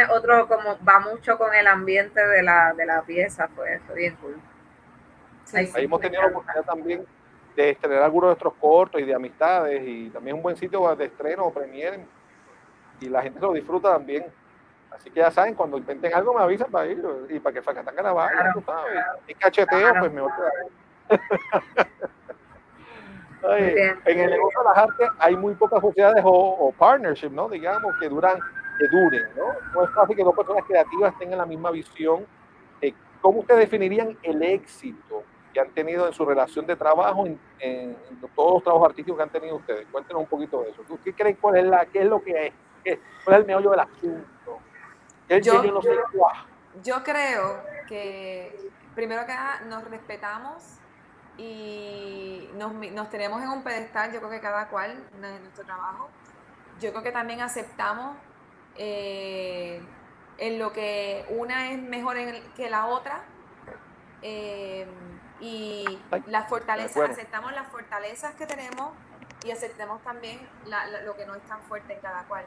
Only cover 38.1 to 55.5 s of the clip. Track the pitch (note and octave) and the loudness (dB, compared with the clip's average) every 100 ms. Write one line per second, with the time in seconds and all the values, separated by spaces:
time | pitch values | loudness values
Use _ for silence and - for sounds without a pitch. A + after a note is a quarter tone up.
38.1 | - B2 - D3+ F3+ F3+ E3 E3 - D3+ | -18 -8 2 4 4 4 6 6 4 -6
39.1 | D#3+ D3+ E3 D#3+ D#3 - G#2+ G#2+ C3+ C#3+ | -4 -4 -6 -8 -10 -8 -8 -8 -10 -8
40.1 | E3+ D#3 D3+ D3+ C3+ A2+ - - D#3+ F#3+ | -8 -4 -6 -4 -6 -6 -10 -16 -14 -8
41.1 | F#3+ G#3 G3 G#3 F#3 F#3 F#3 E3+ G3 G3 | -2 0 2 4 4 4 2 0 0 2
42.1 | G#3+ G3 E3 D3+ - _ _ - E3 - | 0 -2 -6 -6 -10 _ _ -8 -8 -10
43.1 | - - G3 G3+ F#3+ G3+ F#3+ C#3+ - E3+ | -4 6 6 6 2 2 2 0 -4 -8
44.1 | E3 D3+ _ - A#2 - - - - _ | -8 -14 _ -16 -16 -18 -20 -20 -20 _
45.1 | _ - F#3 G#3 A3 G#3 G3+ - D#3+ - | _ 0 2 4 4 4 0 0 0 0
46.1 | F#3+ E3+ - - _ _ F#3 F#3+ B3+ C4 | 4 4 2 -14 _ _ -14 -8 -6 -4
47.1 | D4 C#4 A#3 F#3+ G3+ - - - G#3 G3 | -4 -2 -2 -4 -6 -14 -16 -14 -12 -12
48.1 | G3 F#3+ F#3 F3+ G3+ G3 - - - A3+ | -12 -14 -14 -16 -16 -18 -20 -16 -10 -8
49.1 | A3+ A#3+ B3+ C4+ C#4 A3+ A3+ A3+ A3+ - | -6 -8 -8 -8 -8 -10 -14 -14 -18 -16
50.1 | G3+ G#3 A3 C4 D#4+ - - _ _ _ | -14 -12 -12 -14 -18 -20 -20 _ _ _
51.1 | _ _ - A3+ A3 G#3+ G#3 G#3 G3+ G3+ | _ _ -20 -18 -16 -16 -14 -16 -16 -16
52.1 | G3 F#3+ F#3 - G3 G#3+ G#3+ G#3 G3+ G#3+ | -14 -16 -16 -18 -14 -12 -12 -14 -14 -12
53.1 | G#3+ G3+ A3 C4 C4+ C4 A3+ A3 A3+ A3 | -10 -8 -8 -8 -10 -8 -10 -8 -8 -8
54.1 | A3+ G#3+ A3 G#3+ G#3 G#3 G3+ G3+ B3+ C4+ | -8 -12 -12 -8 -8 -6 -8 -10 -12 -20
55.1 | G3 G3 G3 F#3 | -20 -18 -18 -20